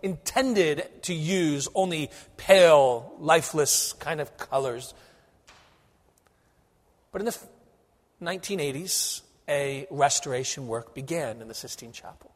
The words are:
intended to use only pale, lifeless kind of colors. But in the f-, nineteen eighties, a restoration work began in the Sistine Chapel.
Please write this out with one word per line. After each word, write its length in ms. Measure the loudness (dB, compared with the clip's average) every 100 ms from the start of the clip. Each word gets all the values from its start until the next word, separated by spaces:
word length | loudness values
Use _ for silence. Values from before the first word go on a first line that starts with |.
intended 840 | -6 -6 -2 0 2 2 2 0 -4 -10
to 100 | -8
use 560 | -4 -2 0 2 0 -4
only 360 | -2 -2 -2 -6 -10 -20 -18
pale, 760 | 6 8 10 10 8 2 -4 -10
lifeless 720 | 2 2 2 -2 0 0 -2
kind 300 | -8 -8 -8
of 160 | -8 -12
colors. 560 | -6 -4 -2 -6 -12 -20 -20 _ _ _ _ -20 _ _ _ _ _ _ _ _ _ _ _ _ _ _ _
But 80 | -6
in 60 | -6
the 60 |
f-, 140 | -6 -14 _ _ _ _ _ _ _
nineteen 380 | -8 -8 -6 -4
eighties, 640 | -4 -4 -4 -4 -4 -6 -14 _ -4
a 400 | -2 -2 -6 -8
restoration 760 | 0 2 2 -2 -6 -4 -8 -6
work 280 | -8 -8
began 480 | -14 -6 -6 -6 -10
in 60 | -14
the 60 |
Sistine 380 | -14 -14 -14 -16
Chapel. 380 | -18 -20 -20 -20